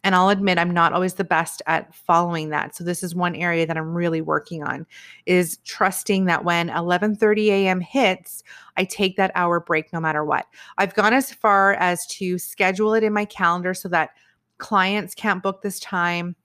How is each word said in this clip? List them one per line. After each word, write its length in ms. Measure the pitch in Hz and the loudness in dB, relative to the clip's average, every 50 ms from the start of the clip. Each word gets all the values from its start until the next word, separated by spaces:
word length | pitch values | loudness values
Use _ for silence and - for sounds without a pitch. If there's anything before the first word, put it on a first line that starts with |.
| - | 2
And 100 | 196 190 | 2 4
I'll 140 | 180 185 196 | 4 4 4
admit, 300 | 202 196 196 196 180 170 | 4 2 2 2 2 2
I'm 120 | 170 175 | 0 0
not 220 | 175 175 170 160 | 2 2 2 2
always 220 | - 180 185 185 180 | 2 2 0 -2 -2
the 100 | - 185 | -4 -2
best 380 | - 175 160 165 - - - - | 0 0 0 0 -2 -8 -10 -4
at 260 | - 165 160 - _ - | -2 -2 -2 -2 _ -20
following 560 | - _ - 170 170 175 175 170 160 156 151 | -12 _ 2 2 2 2 0 -2 -4 -6 -4
that. 260 | 151 147 151 147 - | -4 -4 -6 -6 -10
So 80 | - 175 | -10 -6
this 180 | 175 175 - | -6 -6 -4
is 120 | - 175 170 | -6 -6 -4
one 200 | 180 180 175 175 | -2 -2 -2 -2
area 300 | - 175 175 170 165 165 | -2 -2 -2 0 0 0
that 140 | 160 165 160 | 0 -2 -4
I'm 160 | 156 160 170 | -4 -4 -4
really 260 | 170 175 170 160 160 | -2 0 0 0 -2
working 420 | 160 156 156 156 - - 175 160 | 0 0 -2 -2 -2 -6 -12 -8
on, 240 | 147 147 - 135 165 _ - - - - - - _ | -6 -6 -6 -8 -10 _ -20 -20 -20 -20 -20 -12 _
is 320 | - 185 180 180 160 - _ _ | 2 2 2 2 0 -4 _ _
trusting 600 | - - - 208 190 185 - - - 202 190 190 | -16 -2 0 0 0 0 -4 -4 -2 0 0 2
that 180 | 180 170 - - | 2 0 0 0
when 240 | 175 170 170 170 170 | 0 0 0 -2 -2
eleven 480 | - 165 170 175 180 180 202 214 208 | -4 -4 0 0 0 0 2 0 0
thirty 340 | 208 220 214 214 214 214 214 | 2 2 2 2 4 2 2
A 160 | 196 196 196 | 2 2 2
M 140 | 190 185 180 | 2 0 -2
hits, 640 | 175 - - 269 254 190 185 - _ - - - _ - - - - - _ | -4 -2 0 2 2 2 0 -2 _ -18 -18 -18 _ -20 -20 -20 -20 -10 _
I 80 | - 190 | -4 -4
take 320 | 185 - - 202 190 185 | -4 -2 -2 -2 0 2
that 160 | - 190 190 - | 0 0 0 0
hour 240 | 185 180 175 170 170 | 0 0 2 0 0
break 320 | 165 - 170 156 160 _ | 0 0 -2 -2 -2 _
no 80 | - 165 | -8 -4
matter 220 | 165 160 156 151 | -2 -2 -2 -2
what. 240 | 151 151 135 - - _ _ - - - - | 0 0 0 -2 -2 _ _ -20 -20 -14 -2
I've 180 | - 196 185 - | -2 -2 0 2
gone 200 | - 220 214 233 | 2 2 4 4
as 180 | 269 269 - | 2 0 -2
far 420 | - _ - 220 202 196 196 196 196 | -8 _ 2 4 6 6 6 4 4
as 320 | - 180 180 180 170 - - | 4 2 0 0 -2 -6 -10
to 300 | - - 196 180 180 175 | -8 -6 -4 -4 -4 -4
schedule 540 | - - - - 202 185 190 185 214 214 | -6 -10 -4 0 0 0 2 2 0 2
it 100 | 220 226 | 2 2
in 120 | 220 214 214 | 2 2 0
my 100 | 208 208 | -2 -4
calendar 480 | 208 - - 185 170 170 180 175 185 | -4 -4 0 0 2 2 0 -2 -4
so 160 | 185 - - 185 | -4 -4 -6 -2
that 220 | 175 165 156 - _ _ _ _ _ _ _ _ _ _ | 0 0 0 0 _ _ _ _ _ _ _ _ _ _
clients 560 | - - 220 196 185 190 202 214 185 180 - | -8 0 0 2 2 2 0 -2 -4 -6 -12
can't 280 | - - 214 196 185 | -4 -2 -2 -2 0
book 200 | 185 196 190 196 | -2 -4 -4 -4
this 180 | - 202 190 - | -8 -8 -8 -8
time. 560 | - - - 180 175 175 175 175 175 175 170 _ | -10 -6 -2 -2 0 0 -2 -2 -4 -6 -8 _